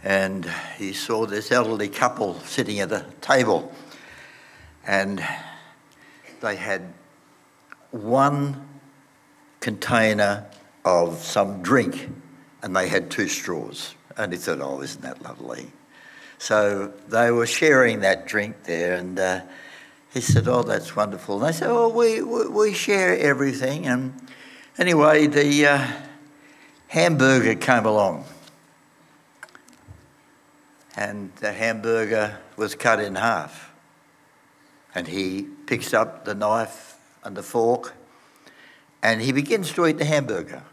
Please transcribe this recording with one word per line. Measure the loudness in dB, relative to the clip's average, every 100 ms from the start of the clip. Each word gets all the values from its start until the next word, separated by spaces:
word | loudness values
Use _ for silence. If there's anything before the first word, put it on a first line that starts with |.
and | 2 2 2 -4 -8 -10 -12 -10
he | -8
saw | -8 -4 -2 -2
this | -4 0
elderly | 2 2 -2 -4
couple | 0 -2 0 -4 -4
sitting | -8 -6 -4 -2
at | -2
a | -4 -6 -18
table, | 0 2 4 0 -2 -16 -20 -20 -20 -20 -20 -20 -20 -20 -20 -18
and | -2 -2 -2 -4 -8 -10 -14 -20 -20 -20 _ _ -20 -20 -20 -8
they | -6 -6
had | -4 -6 -6 -18 _ _ _ _ _ _ _ -20 _
one | -12 0 2 4 2 -2 -6 -12 -20 -20 _ _ _ _ _ _ _
container | -8 -6 0 2 4 4 0 0 -8 -20 -20 _
of | 2 4 2 -2
some | -4 0 0 -2
drink, | 2 2 2 -4 -12 -16 -18 -20 -20 _
and | -4
they | -2 0
had | -2 -2
two | -4 -4
straws. | -4 -6 -6 -8 -12 -14 -16 _
And | -8 -6
he | -6
thought, | -4 -4
"Oh, | -4 -8
isn't | -10 -12
that | -14 -14
lovely?" | -16 -16 -12 -12 -14 -20 _ -20 -20 -20 -20 -14
So | 0 2 2 0 -6 -10 -4
they | 2 4
were | 4 2
sharing | 2 4 6 4 4
that | 2 0 0
drink | -4 -4 -8
there, | -6 -2 -2
and, | -2 -4 -2
uh, | -2 -2 -8 -20 -20 -20 -20 _ _
he | -8
said, | 4 4 4
"Oh, | 2
that's | 2 -2 -4
wonderful." | -2 -2 -4 -6 -2
And | -2
they | -2
said, | 0
"Oh, | 2 2
we, | 4 2 2
we, | -2 -2 -2
we | 2 2
share | 0 0 2 4 4
everything." | 2 2 0 -2 -4 -4 -2
And | -2 -2 -10 -20 -20 -20 -20 -20 -2
anyway, | 2 6 6 6 6
the, | 4 4 6 6
uh, | 4 0 -6 -14 -20 -20 -20 -20 -20 -20 _ _
hamburger | 2 4 6 6 6 4
came | 2 2 2 4
along, | 4 2 0 -12 -20 -20 _ _ _ _ _ _ _ _ _ -20 -20 _ -20 -20 -20 _ _ _ _ _ _ _ _ _
and | -8 -6 -6 -12 -8
the | -8
hamburger | -2 -2 -2 0 0 2 0 -2 -6 -18 -6
was | -6
cut | 0 2 2
in | 0
half. | -2 0 0 -4 -14 -20 _ _ _ _ _ _ _ _ _ _ _ _
And | -10 -6
he | -4 -4 -4 -8 -14
picks | -6 -6 0
up | 0 0 -4 -10
the |
knife | -4 0 0 -2 -8 -20 -20 _ _
and | -14
the | -12
fork, | -6 0 2 2 -4 -18 -20 _ _ _ -20 _ -20 -20 _ _
and | 0 2
he | 0
begins | 0 0 -2 -2
to | 0 0
eat | 2
the |
hamburger. | 2 0 0 -6 -6 -14 -18